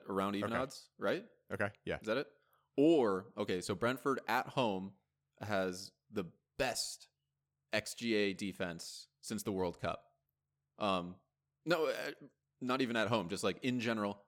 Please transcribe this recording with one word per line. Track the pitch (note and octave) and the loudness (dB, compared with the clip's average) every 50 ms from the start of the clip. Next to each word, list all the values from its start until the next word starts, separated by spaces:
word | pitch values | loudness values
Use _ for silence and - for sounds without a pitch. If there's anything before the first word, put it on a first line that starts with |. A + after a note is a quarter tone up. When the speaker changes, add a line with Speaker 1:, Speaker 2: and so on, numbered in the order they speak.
| - - | -2 -4
Speaker 1:
around | G2 F#2+ F#2+ G2+ G2+ | -2 0 0 0 0
even | G2+ G#2 G#2+ | -2 -2 -2
Speaker 2:
Okay. | A#2 - | -2 -2
Speaker 1:
odds, | C3+ C#3+ - - - _ _ - | -4 -4 -8 -14 -18 _ _ -2
right? | - G2 C3+ F#3 A3+ - _ _ _ - | 0 0 0 0 -4 -10 _ _ _ -8
Speaker 2:
Okay, | G2 G2 G#2 G2 - - - | -4 -2 -2 -2 -4 -6 -6
yeah. | G2 E2 C#2+ | -6 -4 -4
Speaker 1:
Is | G#2+ | 0
that | G#2+ A2+ | 0 0
it? | C3+ D3 - _ _ _ _ _ _ _ _ - C3+ | 0 -2 -6 _ _ _ _ _ _ _ _ 2 4
Or, | C#3+ E3 E3+ C#3+ A#2 G2+ F#2+ F#2 F#2+ - - | 6 6 6 6 6 4 2 0 -4 -6 -6
okay, | G#2 G#2 G#2 F#2+ F2+ | -4 -2 -2 -2 -2
so | - - G2+ | -2 -2 -2
Brentford | E2+ A#2 A#2+ C3 C3 - C#3+ C3 - - - | 0 0 0 0 0 0 -2 -2 -2 0 0
at | A2+ B2+ - - | 0 0 0 0
home | - C#3 B2 G#2+ F#2+ F#2 F#2+ G2 - _ _ _ _ _ _ _ _ - | 0 2 2 2 2 -2 -4 -8 -12 _ _ _ _ _ _ _ _ -10
has | - G#2 G#2 F#2+ F#2+ F#2 F2+ F#2 - - _ _ _ - | -4 0 0 2 2 0 -2 -6 -10 -16 _ _ _ -8
the | A2 G#2 F2 D#2+ - _ _ _ _ - | -4 -4 -4 -6 -8 _ _ _ _ -2
best | C3+ B2 A2+ - - - - - - _ _ _ _ _ _ _ _ _ _ _ _ - | -2 0 0 -2 -4 -6 -8 -14 -18 _ _ _ _ _ _ _ _ _ _ _ _ -2
X | - G#2+ - - - | -2 -2 -2 -4 -8
G | - A#2+ A#2 G#2+ | -4 0 2 4
A | G#2 G#2 G2 | 4 4 2
defense | F#2+ - A2 F#2+ E2+ - F#2+ F2 E2 E2+ - - - - - _ _ _ | 2 -2 -4 -4 -4 -4 -4 -4 -6 -8 -10 -12 -14 -14 -16 _ _ _
since | - - A2+ G2+ | -8 -6 -6 -4
the | - A2+ | -2 -2
World | G2 F#2+ F#2 F2 - - | 0 0 0 0 -2 -2
Cup. | - E2+ - - - _ _ _ _ _ _ _ _ _ _ _ _ _ _ - | -4 -4 -4 -6 -8 _ _ _ _ _ _ _ _ _ _ _ _ _ _ -2
Um, | G#2+ G2+ F#2+ F2+ F2 F2+ F#2 - _ _ _ _ _ _ _ _ - | 0 2 2 2 0 -4 -8 -12 _ _ _ _ _ _ _ _ 0
no, | D#3 F3 D#3+ D#3 | 2 2 4 4
uh, | C3 A2+ - C#3+ D3 D3+ - D3 - _ _ _ _ _ - | 2 0 -2 -4 -8 -10 -12 -18 -20 _ _ _ _ _ -6
not | C3 B2 B2+ C3+ | -2 0 2 2
even | C3+ A#2 A#2 | 2 2 2
at | A2+ G#2+ G2 | 2 2 4
home, | A#2+ G#2+ F2+ E2+ | 4 2 0 0
just, | G2 F2 A2+ | -2 0 0
like, | G2 F2 - | 0 0 0
in | - B2+ B2+ B2 | 0 0 0 0
general, | A2 A#2 A2+ A2 G#2 G2+ G2+ - - | 0 0 0 0 0 -2 -4 -6 -10